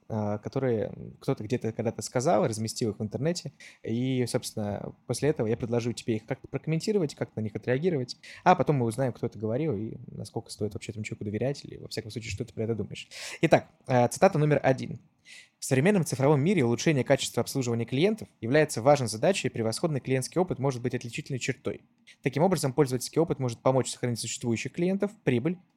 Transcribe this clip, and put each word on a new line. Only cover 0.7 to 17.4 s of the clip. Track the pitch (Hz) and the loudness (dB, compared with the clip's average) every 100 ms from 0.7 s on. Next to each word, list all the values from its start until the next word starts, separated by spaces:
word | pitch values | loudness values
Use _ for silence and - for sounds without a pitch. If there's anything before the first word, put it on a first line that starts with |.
| 113 - - - - | 0 -2 -6 -14 -8
кто-то | - 131 | -4 -4
где-то | 110 120 113 | -2 -4 -2
когда-то | 113 113 110 | -2 -4 -4
сказал, | - 127 143 214 147 | -4 -2 2 2 2
разместил | 110 110 - 113 | -2 -6 -4 -4
их | - | -2
в | |
интернете. | 107 123 156 175 - - - - | -6 -4 -2 -4 -8 -14 -20 -12
И, | - 117 131 127 120 | -6 -2 0 0 0
собственно, | 120 - - 104 101 - - - | -2 -4 -6 -4 -4 -8 -10 -8
после | 120 139 | 0 0
этого | 151 110 | 2 0
я | 117 | -2
предложу | 113 120 120 | 0 -2 -2
тебе | - - 110 | -4 -2 -4
их | |
как-то | - 135 - | -4 -10 -8
прокомментировать, | 135 - 160 214 202 151 - | -8 -4 -2 0 0 -2 -4
как-то | 117 - | -8 -4
на | |
них | 107 107 | -6 -4
отреагировать. | - 131 180 147 123 - - - | -2 0 2 0 -2 -10 -18 2
А | 180 | 6
потом | 180 - 139 | 6 4 2
мы | 117 | 2
узнаем, | 110 131 | 0 -2
кто | - 120 | -2 -6
это | 104 | -4
говорил | 110 123 160 101 | -2 -2 -2 -2
и | 110 - - | -6 -10 -12
насколько | - 110 117 - | -12 -10 -10 -10
стоит | - 104 | -6 -6
вообще | - - | -6 -10
этому | 107 | -10
человеку | 104 107 | -8 -8
доверять, | 104 104 131 139 | -6 -2 -4 -4
или, | - - | -10 -16
во | 80 | -10
всяком | - 110 | -10 -8
случае, | 120 110 | -10 -8
что | 98 | -8
ты | 120 | -8
про | - | -4
это | 110 107 | -2 -2
думаешь. | 98 - - - - - | -6 -10 -14 -14 -14 -2
Итак, | 165 139 - _ - | 4 4 4 _ 2
а, | 127 120 | 4 4
цитата | - 190 156 | 4 4 6
номер | 151 143 | 4 4
один. | 131 127 - - - _ - - - _ | 4 2 -2 -10 -16 _ -20 -20 -20 _
«В | |
современном | - 131 175 208 143 | 0 4 4 4 2
цифровом | 131 135 147 | 2 4 6
мире | 160 185 | 4 4
улучшение | 117 120 170 143 | 4 2 2 2
качества | 117 135 - 120 | 4 2 2 -2